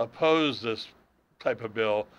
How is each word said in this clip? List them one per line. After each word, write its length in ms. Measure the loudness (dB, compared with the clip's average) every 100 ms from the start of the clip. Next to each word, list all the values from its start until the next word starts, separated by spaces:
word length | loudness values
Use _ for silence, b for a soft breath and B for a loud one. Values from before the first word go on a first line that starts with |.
opposed 600 | -6 0 4 4 2 0
this 260 | -4 -6 -10 -18 _ _ _ _
type 220 | -4 -2
of 100 | -6
bill 340 | -2 0 0 -2